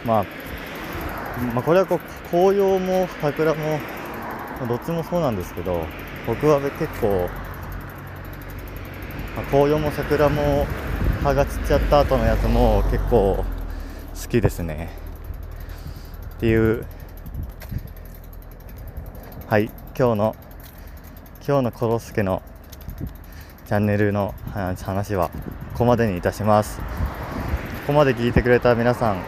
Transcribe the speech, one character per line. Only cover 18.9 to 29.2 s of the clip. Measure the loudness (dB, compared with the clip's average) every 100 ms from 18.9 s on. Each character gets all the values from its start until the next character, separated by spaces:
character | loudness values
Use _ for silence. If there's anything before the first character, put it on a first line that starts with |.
| -12 -12 -14 -14 -16 2
は | 2
い、 | 2 -6 -14 0
今 | 2
日 |
の、 | 2 0 -2 -16 -18 -18 -18 -18 -16 -16 -18 -18 -10 0
今 | 2
日 |
の | 0
コ | 0 0
ロ | 0
ス | -2
ケ | 0
の | 0 0 -4 -18 -18 -14 -12 -8 -10 -10 -16 -16 -18 -18 0
チ |
ャ | 2
ン |
ネ | 4 4
ル | 4
の | 2 0 -4 -8
話 | -4 -4 -4 -2 -2 0
は | 0 0 -2 -10 -10 -10
こ | 2
こ |
ま | 4 6
で | 4
に | 2
い |
た | 0
し | 0
ま | 4 4
す。 | 4 -6
こ | -8 -4 -4 -4 -8 -6 -4 -4 -4 -6 2
こ |
ま | 6 6
で |
聞 | 4 4
い |
て | 4
く | 6
れ | 6
た | 8
皆 | 6 4
さ | 4 2
ん | 0